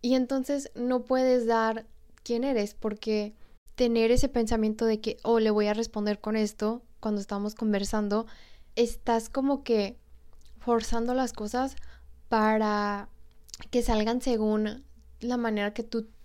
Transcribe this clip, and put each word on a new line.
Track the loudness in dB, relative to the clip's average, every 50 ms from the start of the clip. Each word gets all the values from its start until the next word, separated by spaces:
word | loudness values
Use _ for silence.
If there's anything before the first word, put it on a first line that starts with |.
Y | 2 4 2
entonces | 2 2 0 -2 -2 0 -2 -2 -4 -4 -8 -8
no | -4 -2 0 0 0 0
puedes | 0 0 2 4 4 4 2 4
dar | 2 2 2 2 2 0 -4 -8 -14 -20 -20 -20 -20 -20 -18
quién | -6 -4 -2 -2 0
eres, | 0 0 0 -2 -2 -6
porque | -6 -6 -6 -6 -4 -4 -2 -2 0 -2 -4 -8 -16 -20 -20 -20 -20 _ -18 -2
tener | 0 0 2 4 2 4 4
ese | 6 4 4 2
pensamiento | 2 0 2 2 2 2 2 0 0 0 0
de | 0 0 0
que, | -2 -6 -6 -4 0
"Oh, | 2 2 4
le | 4 4
voy | 4 2 2
a | 2 0
responder | -2 -4 -4 -4 -4 -2 -2 -2 -2
con | -4 -4 0
esto", | 0 0 -2 -2 -2 -2 -2 -2 -4 -10 -18 -20 -8
cuando | -4 -2 -2 -2
estamos | -4 -4 -6 -4 -4 -6 -4
conversando, | -2 0 0 0 0 0 0 0 -2 0 0 0 -2 -2 -4 -12 -18 -18 -20 -20 -20 -20 -8 0
estás | 0 2 2 0 -4 0 0 0 0 0 -2
como | -4 -2 0 0 0 -2 0
que | 0 2 2 2 0 -6 -12 -20 -20 -20 -20 -20 -20 -20 -20 -20 -20 -20 -8
forzando | 0 0 0 2 2 0 0 0 0 0 0
las | 0 0 -2
cosas | -4 -8 -8 -4 -2 -2 -4 -4 -6 -8 -12 -12 -14 -16 -20 -20 -20 -20 -4 0
para | 2 4 4 4 4 4 2 2 0 0 0 -2 -4 -4 -8 -12 -18 -20 -20 -20 -20 -20 -20 -20 -18 -18 -14 -2
que | 0 0
salgan | 2 4 4 4 2 2 0 0
según | 0 0 0 2 2 2 2 2 0 -2 -4 -10 -16 -20 -20 -20 -20 -20 -16 -8
la | -4 -4 -2
manera | -2 0 0 0 0 -2 -2 -4
que | -6
tú | -8 -4 -6 -6 -6 -6 -16 -20